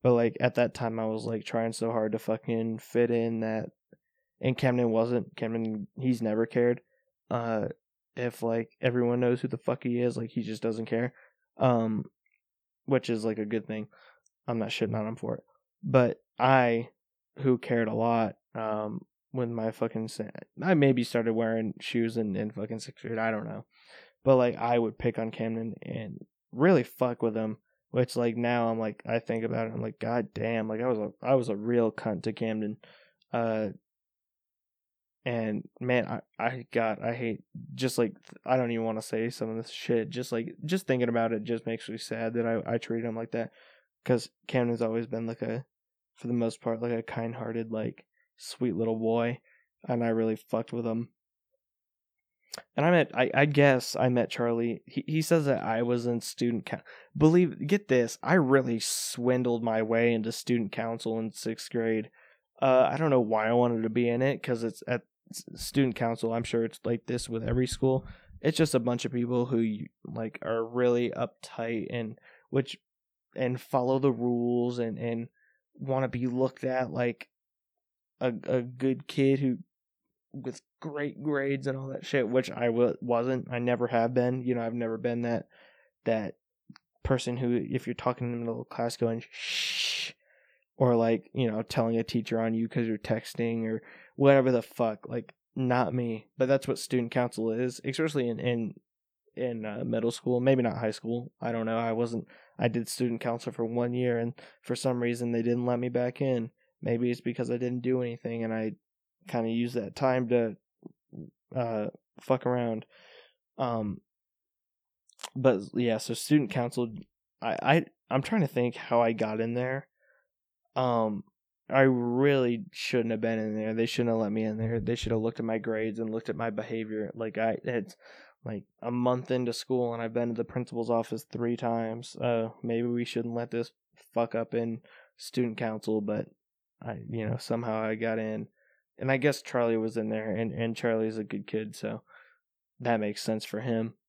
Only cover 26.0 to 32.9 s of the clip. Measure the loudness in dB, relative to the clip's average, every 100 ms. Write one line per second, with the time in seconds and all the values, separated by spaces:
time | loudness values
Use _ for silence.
26 | -8 -12 -18 _ _ 2 6 6 2 -2
27 | -2 0 0 0 -4 -6 _ _ _ 0
28 | 0 2 0 0 0 2 2 0 -4 -6
29 | -4 -4 -2 -4 -2 -2 -2 -4 -6 -6
30 | -2 -2 -2 -4 -2 -2 -2 -2 0 0
31 | -2 -6 2 2 2 -4 2 2 2 0
32 | -4 -2 -4 -4 -2 -2 -4 -6 -14